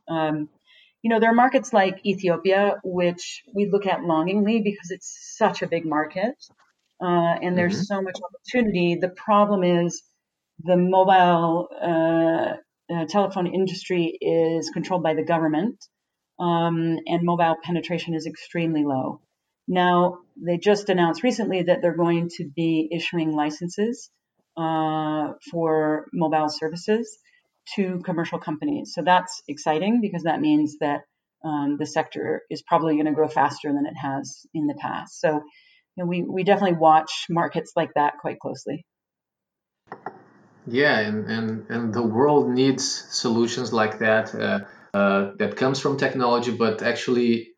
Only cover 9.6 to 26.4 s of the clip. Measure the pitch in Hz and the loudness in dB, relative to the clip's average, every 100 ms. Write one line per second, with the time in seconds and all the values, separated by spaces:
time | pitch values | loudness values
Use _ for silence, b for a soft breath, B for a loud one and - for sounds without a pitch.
9.6 | 180 175 175 - - _ _ _ _ - | 2 2 0 -4 -14 _ _ _ _ -8
10.6 | 160 180 180 190 190 185 180 170 170 170 | 2 2 4 4 6 8 6 4 2 0
11.6 | - - 170 165 165 165 165 165 - - | -2 -6 -2 2 2 4 2 2 -2 -6
12.6 | - _ - 170 160 208 190 196 175 180 | -14 _ -6 -4 -2 0 0 0 -2 0
13.6 | 185 170 - 180 165 - 160 165 165 165 | -2 -2 -4 0 0 -2 0 2 2 0
14.6 | 160 180 156 185 160 156 156 165 160 151 | -4 -6 -4 -2 0 0 0 0 0 0
15.6 | 214 - - _ _ _ _ - 175 170 | -2 -6 -16 _ _ _ _ -6 -2 0
16.6 | 170 165 165 160 - 170 175 175 165 160 | 0 0 0 -2 -2 -2 0 2 2 0
17.6 | 165 170 160 170 170 160 160 156 - 175 | -2 -4 -2 -6 -4 -6 -6 -12 -10 -4
18.6 | 165 151 147 131 139 - _ _ _ _ | -2 0 0 -2 -4 -8 _ _ _ _
19.6 | - 180 180 175 180 180 _ - 170 170 | -4 2 4 4 2 0 _ -10 -4 0
20.6 | 202 202 208 180 165 165 254 - 196 185 | 2 2 2 2 2 2 0 0 -2 0
21.6 | 175 175 175 160 170 170 170 - 147 151 | 2 2 2 0 2 2 -2 -8 -10 -4
22.6 | 165 160 160 170 - 175 156 151 151 151 | 0 0 0 -4 -4 -2 -2 0 -2 -4
23.6 | 175 - 220 247 - _ _ _ _ - | -8 -4 -4 -4 -12 _ _ _ _ -6
24.6 | 160 160 156 156 156 156 147 - - 170 | -2 -2 -2 -2 -2 -2 -4 -8 -10 -2
25.6 | 160 156 151 151 - 175 160 156 | 0 2 2 -2 -4 -2 0 2